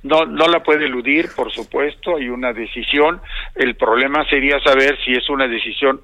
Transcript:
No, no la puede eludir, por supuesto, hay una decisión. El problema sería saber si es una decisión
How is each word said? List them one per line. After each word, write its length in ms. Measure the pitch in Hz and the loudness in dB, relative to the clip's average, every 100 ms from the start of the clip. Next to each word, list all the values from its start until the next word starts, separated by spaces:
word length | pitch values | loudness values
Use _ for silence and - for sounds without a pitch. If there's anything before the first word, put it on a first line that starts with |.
No, 220 | 139 156 | 2 0
no 240 | 160 147 165 | 0 0 2
la 140 | 165 | 2
puede 240 | 160 151 147 | 2 0 0
eludir, 420 | 127 120 151 165 - | -4 0 0 0 -4
por 160 | 110 | -6
supuesto, 640 | - 113 135 147 - - 165 | -6 -6 -4 -4 -4 -4 -4
hay 120 | 123 | -4
una 220 | 123 127 | -4 -6
decisión. 680 | 117 110 127 110 143 151 170 - - - | -6 -8 -8 -2 2 2 2 -10 -10 -10
El 200 | - 127 117 | -2 -2 0
problema 500 | 117 117 135 147 143 | 2 2 2 0 2
sería 300 | 143 135 143 | 0 2 2
saber 380 | 143 135 139 135 | 4 4 4 2
si 80 | - | 0
es 160 | 123 120 | -2 0
una 160 | 139 127 | -2 -2
decisión 540 | 113 - - 139 135 | -2 -6 0 0 0